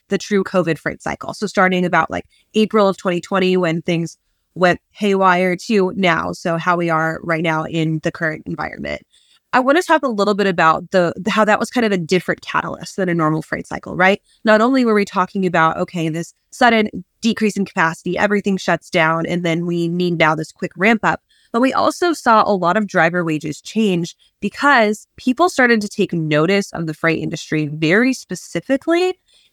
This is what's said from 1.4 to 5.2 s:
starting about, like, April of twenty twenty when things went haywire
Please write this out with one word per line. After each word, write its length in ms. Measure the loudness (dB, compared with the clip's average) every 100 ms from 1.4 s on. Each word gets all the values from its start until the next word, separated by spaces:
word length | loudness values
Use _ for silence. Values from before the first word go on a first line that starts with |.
| -4
starting 380 | 2 2 2 2
about, 260 | 0 0
like, 140 | -4 -10 _ _
April 340 | 0 2 4 2
of 100 | 0
twenty 220 | -4 -4
twenty 380 | -2 0 2 2
when 240 | 0 -2
things 380 | -2 -2 -4 -10 _ _ _
went 260 | 0 2 2 _
haywire 640 | -4 -2 2